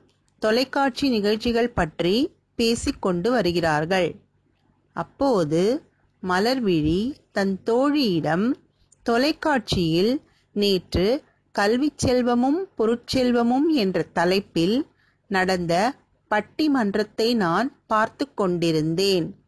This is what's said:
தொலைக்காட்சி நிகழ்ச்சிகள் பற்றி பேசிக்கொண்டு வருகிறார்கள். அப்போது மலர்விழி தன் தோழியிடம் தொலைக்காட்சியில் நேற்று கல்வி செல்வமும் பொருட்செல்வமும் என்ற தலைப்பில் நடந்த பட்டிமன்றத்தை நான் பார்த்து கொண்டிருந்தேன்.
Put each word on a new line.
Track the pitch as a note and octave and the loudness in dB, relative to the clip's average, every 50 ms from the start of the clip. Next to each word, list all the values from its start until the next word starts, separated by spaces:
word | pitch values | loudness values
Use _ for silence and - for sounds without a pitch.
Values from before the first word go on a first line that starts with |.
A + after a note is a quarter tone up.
| _ _ _ _ _ _ _ _ | _ _ _ _ _ _ _ _
தொலைக்காட்சி | - G#3+ A3 B3 C4 - - D4 C#4 C#4 B3+ - C#4+ C4+ | -2 0 0 0 0 -2 -2 -2 -2 -2 -2 -2 -2 -2
நிகழ்ச்சிகள் | A#3+ G#3+ G3 G#3 A3 G#3+ A3+ A#3+ A3+ A#3 A#3+ A#3+ | 0 0 0 0 0 0 -2 -2 0 0 0 0
பற்றி | A#3+ - F3 D#3 - - D#3+ F3 G3 A#3+ C#4+ F#4+ - _ _ _ _ | -2 -2 -4 -2 -2 -2 0 0 0 0 0 -2 -6 _ _ _ _
பேசிக்கொண்டு | - A#3 A3+ A#3+ A#3 - C#4+ C4+ - - G3 F3+ F3 F3 A#3 | -2 0 0 0 -2 -4 -6 -6 -4 -2 -2 -2 -2 -2 0
வருகிறார்கள். | C4 B3 F#3 F3 E3+ F3 E3 E3 D3+ D3 D#3+ E3 F#3+ F#3+ F3 - - - _ _ _ _ _ _ _ _ _ _ _ _ _ _ - | 0 0 0 0 0 0 0 0 0 0 0 0 0 0 0 -2 -4 -8 _ _ _ _ _ _ _ _ _ _ _ _ _ _ -10
அப்போது | - - - _ - C#4 C#4 B3 G3 E3 C#3+ D#3 E3 F#3 G#3+ B3+ E4 - _ _ _ _ _ _ _ - | -10 -10 -8 _ -2 0 2 2 2 2 2 2 2 2 2 0 -2 -6 _ _ _ _ _ _ _ -4
மலர்விழி | F3+ F3+ F#3 G3+ A#3 C4+ C4+ A#3 G3 F3 D#3 D3 D3+ E3 F#3+ A3 C4 D4+ - _ _ | -2 0 0 0 0 0 0 0 0 2 2 2 0 0 0 -2 -4 -6 -10 _ _
தன் | - G#3 G3 G3 G3 F#3 - | -4 -2 -2 -2 -2 -4 -2
தோழியிடம் | - A3+ B3 C4+ D4 C#4+ D4+ C4+ G#3+ F3 D#3+ D3+ D3+ D#3+ F3+ G#3 B3 D4 - _ _ _ _ _ _ _ _ - | 0 0 2 2 2 2 2 0 0 0 0 0 0 0 0 0 -2 -2 -4 _ _ _ _ _ _ _ _ -4
தொலைக்காட்சியில் | - A#3 A#3 C4 D4+ D#4 - - D#4+ D4 B3 G#3 - - F#3+ F3 D#3+ D#3+ E3+ G3 A3+ C4 D4+ - _ _ _ _ _ | 0 0 2 0 0 -2 -2 -2 -2 -2 -2 -2 -4 -2 -2 0 0 0 0 2 0 0 -2 -6 _ _ _ _ _
நேற்று | - G#3 G3+ G3+ G3 F3+ - - - F3+ F3+ G#3 B3+ D#4 - _ _ _ _ _ | -4 -2 0 0 0 0 -2 -2 -2 0 0 0 0 -2 -6 _ _ _ _ _
கல்வி | - - G3+ G#3 A#3 B3 D4 D4 - | -4 0 0 2 2 0 0 -2 -4
செல்வமும் | - - C4+ B3 B3+ A#3+ B3 A#3+ A#3+ B3 C4+ D4 F4+ G4 - _ | -2 -2 0 0 2 2 2 2 2 2 0 0 -2 -4 -6 _
பொருட்செல்வமும் | - A3+ A3 A#3+ A#3+ - - - C4+ B3 B3 A#3+ A#3+ A#3 A#3 B3 C4 D4 E4 | -2 -2 0 -2 -2 -4 -4 -2 0 0 2 2 2 2 2 2 2 2 2
என்ற | D#4+ C4+ G3+ F#3+ F3+ F3 D#3 | 2 2 0 0 0 -2 -4
தலைப்பில் | - - F3+ E3+ F3+ F#3+ G3 G3 - - E3+ E3 F#3 A3+ C4 E4 - _ _ _ _ _ _ _ | -4 -2 0 0 2 2 0 -2 -2 -2 0 0 2 0 0 -2 -6 _ _ _ _ _ _ _
நடந்த | - G3+ F#3+ F#3 F#3 F#3 F3+ F3 E3 E3+ F3 G#3 B3+ C#4+ - _ _ _ _ _ - | -4 -2 0 0 0 0 -2 -2 0 0 0 0 -2 -4 -6 _ _ _ _ _ -4
பட்டிமன்றத்தை | G#3 G#3+ G#3 - _ - D#4 D#4 C#4 C4+ A3 G3+ G3 G#3+ G#3+ G#3+ _ - G#3+ A3+ B3 | -2 -2 -2 -4 _ -2 0 0 2 0 0 0 -2 -2 -4 -4 _ -2 0 0 0
நான் | A3+ G3 E3 E3 F#3+ A#3+ C#4+ - _ _ | 0 0 0 0 0 -2 -2 -6 _ _
பார்த்து | - A3+ G#3+ A3 A3 - - C#4+ - _ | -2 0 0 0 0 -2 -6 -8 -6 _
கொண்டிருந்தேன். | - G#3 F3+ F3 E3+ E3 E3 D#3+ D#3 D3+ D#3+ E3 E3+ G3 G3 F#3+ F3+ D#3+ E3+ - - _ | -2 -2 0 0 0 0 0 2 2 0 0 0 0 2 2 2 0 0 -4 -8 -14 _